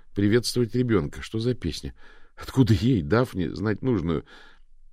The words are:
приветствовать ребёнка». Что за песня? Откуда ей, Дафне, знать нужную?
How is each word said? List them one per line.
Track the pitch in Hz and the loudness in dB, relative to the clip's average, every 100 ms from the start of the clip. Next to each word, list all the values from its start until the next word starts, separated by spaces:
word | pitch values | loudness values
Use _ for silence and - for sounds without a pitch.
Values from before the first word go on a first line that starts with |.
| - - | -10 0
приветствовать | 101 117 - 123 117 | 2 2 2 -2 0
ребёнка». | 123 123 104 71 - | 0 2 2 0 -6
Что | - 110 | -8 -4
за | 120 | -2
песня? | 120 82 - 69 - - - - - | -2 -4 -6 -10 -12 -18 -20 -20 -16
Откуда | - 135 113 | -2 2 4
ей, | 107 113 117 | 4 4 2
Дафне, | 73 110 127 92 76 | 2 2 0 -2 -4
знать | 76 107 98 | -4 -4 -2
нужную? | 131 117 82 76 - - - - - - - | 0 0 0 -2 -4 -18 -20 -20 -20 -20 -16